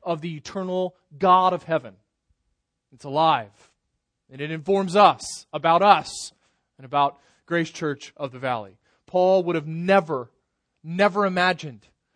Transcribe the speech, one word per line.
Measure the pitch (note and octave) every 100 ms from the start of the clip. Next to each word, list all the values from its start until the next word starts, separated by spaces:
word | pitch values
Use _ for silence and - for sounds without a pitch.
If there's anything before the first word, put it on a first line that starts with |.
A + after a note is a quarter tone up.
of | - E3
the | E3+ D3+
eternal | - G3 F#3 F#3 F#3 _ _ C#3+
God | F3+ F#3 F#3
of | F3
heaven. | - D#3+ B2 F#2+ _ _ _ _ _ _ _ _ _
It's | B2+
alive, | C#3+ C#3+ D#3+ C#3 G#2 _ _ _ _ _ _ _ _
and | C3+
it | D3
informs | D#3+ D3+ G3 F#3+ F#3+
us | F#3+ C3 - - -
about | D3+ D#3+ E3+
us | G3+ E3+ - - - _ _ _ _ _
and | C3
about | C#3+ C#3+ - _ _
Grace | - E3+ D#3+
Church | - D#3 C#3 - -
of | C#3+
the | B2+
Valley. | C3 A#2+ G2 F#2 _ _
Paul | _ F3+ F#3 F#3+
would | F3 E3+
have | D3+
never, | E3 F3 G3 D#3+ C#3 A2+ _ _ _ _ _
never | D#3+ F3 G3+ F#3 G3+
imagined | F#3 F#3 F3 D#3 A2+ _ _ _